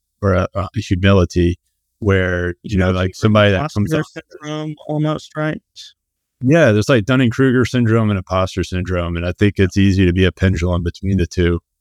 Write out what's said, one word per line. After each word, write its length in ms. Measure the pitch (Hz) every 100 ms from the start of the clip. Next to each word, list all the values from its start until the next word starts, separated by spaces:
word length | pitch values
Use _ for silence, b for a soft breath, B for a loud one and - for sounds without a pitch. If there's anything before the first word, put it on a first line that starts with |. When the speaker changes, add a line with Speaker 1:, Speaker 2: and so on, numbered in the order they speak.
| _ _
Speaker 1:
Or 100 | 101
a, 140 | 92 92
a 140 | 101 92
humility 840 | - - 90 98 98 87 90 87 87 _ _ _ _
where, 560 | 104 95 92 90 87 87
you 140 | - 92
know, 140 | 92
like, 200 | 92 92
Speaker 2:
Imposter 100 | -
Speaker 1:
somebody 320 | 113 107 104
that 180 | 92 156
comes 200 | 104 101
Speaker 2:
syndrome 800 | 156 - 160 - - 151 151 156
Speaker 1:
off 60 | 151 -
Speaker 2:
almost, 480 | 151 151 156 - -
right? 260 | 156 - - - - _ _ _ _ _
Speaker 1:
Yeah, 300 | 123 165 139
there's, 160 | 107 107
like, 160 | 127
Dunning-Kruger 600 | 98 131 123 123 135 123 113
syndrome 440 | 127 117 117 107
and 80 | 98
imposter 460 | - 92 92 -
syndrome, 520 | 85 92 87 90 87 85
and 100 | 87
I 60 |
think 260 | - 104 -
it's 180 | 98 -
easy 300 | 98 92 90
to 60 |
be 120 | 87
a 80 | 92
pendulum 500 | - 95 87 90 87
between 360 | 85 - 98 95
the 80 | 85
two, 340 | - 87 85 - _